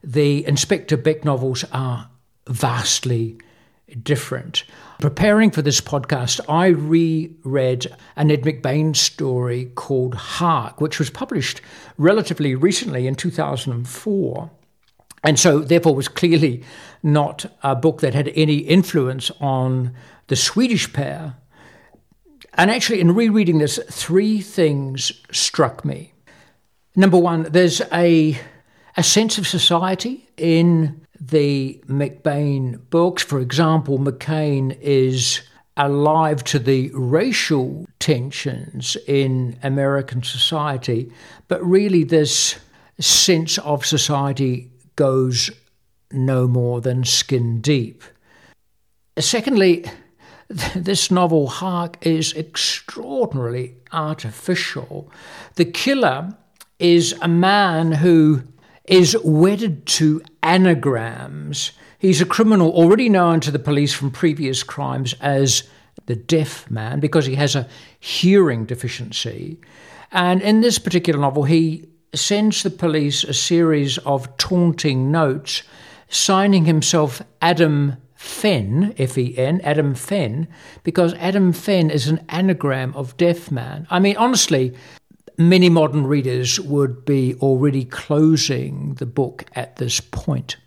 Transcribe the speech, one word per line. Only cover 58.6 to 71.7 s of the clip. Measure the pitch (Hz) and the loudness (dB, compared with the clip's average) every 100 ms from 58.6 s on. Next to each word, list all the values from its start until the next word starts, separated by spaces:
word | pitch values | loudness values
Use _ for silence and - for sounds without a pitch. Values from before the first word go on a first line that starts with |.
| _ _ - | _ _ 4
is | 190 165 220 | 6 6 2
wedded | 165 151 180 202 220 147 - | 2 4 4 2 -2 -4 -4
to | - 156 156 - _ | 0 2 0 -4 _
anagrams. | 160 180 185 156 131 120 113 120 131 147 147 143 - - - _ | 2 4 6 4 2 -2 -4 -10 -14 -12 -10 -8 -8 -10 -20 _
He's | 190 151 | 2 4
a | 180 | 2
criminal | - 220 214 165 | 2 4 6 4
already | 175 165 220 240 | 6 6 6 4
known | 196 175 165 | 4 4 2
to | 151 | 0
the | 143 | -4
police | 123 143 143 | -2 0 0
from | - 135 | -2 -6
previous | 123 170 147 139 131 | 0 0 0 -4 -4
crimes | - - 139 131 127 - | -8 -8 -6 -4 -6 -4
as | 143 139 135 - - _ _ - - | 0 2 2 0 -4 _ _ -20 -8
the | 117 | -8
deaf | - 160 156 - - | 0 0 0 -8 -10
man | 113 110 139 | -8 -6 -4
because | 147 165 131 | 0 0 0
he | 135 | 0
has | 143 143 | 0 0
a | 123 - - _ | -4 -12 -20 _
hearing | - - 175 196 175 117 107 | -10 0 4 6 4 2 -6
deficiency. | 120 123 - 117 110 117 - - 165 _ - - - - | -6 -8 -10 -10 -8 -10 -10 -14 -14 _ -20 -20 -20 -6
And | 185 180 185 | 0 2 2
in | 202 220 | 2 4
this | 240 - | 4 0
particular | - 175 175 147 | 0 0 0 0
novel, | 143 139 | 0 0
he | 139 165 160 | 2 2 2